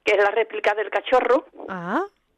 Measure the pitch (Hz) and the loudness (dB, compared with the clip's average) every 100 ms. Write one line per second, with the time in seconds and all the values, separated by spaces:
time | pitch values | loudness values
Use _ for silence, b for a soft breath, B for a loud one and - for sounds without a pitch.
0 | - 202 202 202 220 214 214 208 202 202 | 0 2 4 2 -2 -2 -2 -2 -2 -4
1 | - 254 - 262 - - - 190 170 233 | 0 2 4 0 0 -14 -12 -10 -4 -4
2 | 403 _ _ | -4 _ _